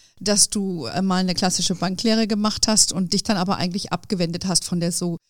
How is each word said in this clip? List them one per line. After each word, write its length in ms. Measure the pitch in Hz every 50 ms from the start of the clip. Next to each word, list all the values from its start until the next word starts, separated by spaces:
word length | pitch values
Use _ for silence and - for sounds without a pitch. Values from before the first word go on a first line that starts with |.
| _ _ _ -
dass 300 | 185 208 202 196 - -
du, 380 | - 208 196 190 180 165 131 -
äh, 160 | - 185 190
mal 140 | 190 180 185
eine 180 | 185 180 175
klassische 400 | - 196 185 180 - 175 - 180
Banklehre 500 | - 170 185 185 - - 226 220 220 226
gemacht 420 | 202 220 208 214 214 - - - 220
hast 240 | 214 202 - -
und 220 | - 185 190 170 208
dich 80 | 190
dann 160 | - - 214 175
aber 200 | 180 196 196 -
eigentlich 360 | 170 180 175 208 - - 165
abgewendet 540 | 175 - - 214 180 175 165 170 175 - 190
hast 180 | 170 - -
von 140 | - 185 175
der 120 | 170 170
so, 260 | 175 - 180 175 170 - _ _